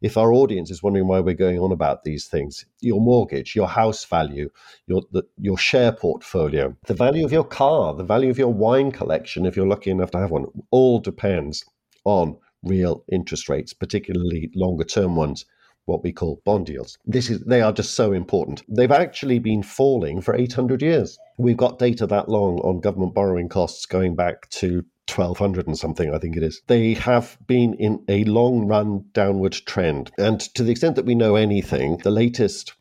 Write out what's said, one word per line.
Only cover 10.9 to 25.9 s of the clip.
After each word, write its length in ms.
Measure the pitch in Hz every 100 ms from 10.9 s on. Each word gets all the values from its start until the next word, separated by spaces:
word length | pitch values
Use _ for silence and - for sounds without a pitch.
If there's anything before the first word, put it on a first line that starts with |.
| 117
depends 680 | 98 - 101 87 73 - - _ _ _
on 320 | 101 98 80 - _ _
real 420 | 87 95 87 - -
interest 380 | 92 90 76 -
rates, 240 | 71 76
particularly 760 | - 92 104 - 90 87 82 82
longer 300 | 92 92 80
term 320 | 80 107 92 82
ones, 300 | 73 69 - _ _ _ -
what 160 | 82
we 100 | 87
call 300 | - 85 71
bond 240 | 101 104 80
yields. 300 | 67 - - -
This 240 | 127 123
is, 100 | 104
they 220 | 110 123
are 100 | 110
just 220 | 104 98
so 180 | - 110
important. 520 | 95 90 95 - 73 -
They've 240 | 110 123
actually 460 | 143 175 - 135 120
been 240 | 113 107
falling 580 | 95 - 139 123 82 90
for 140 | 113
eight 180 | - 123
hundred 300 | 127 123 127
years. 340 | 156 160 92 - - -
We've 180 | 120 117
got 220 | 123 -
data 280 | 123 120 101
that 200 | 101 -
long 300 | 107 98 87
on 220 | - 90
government 340 | 101 98 90
borrowing 340 | 98 98 90 87
costs 380 | 98 85 - -
going 280 | 92 92
back 360 | 87 87 - -
to 340 | - 92 90 - _ -
twelve 320 | - 87 90
hundred 300 | 101 92 85
and 100 | 82
something, 340 | 80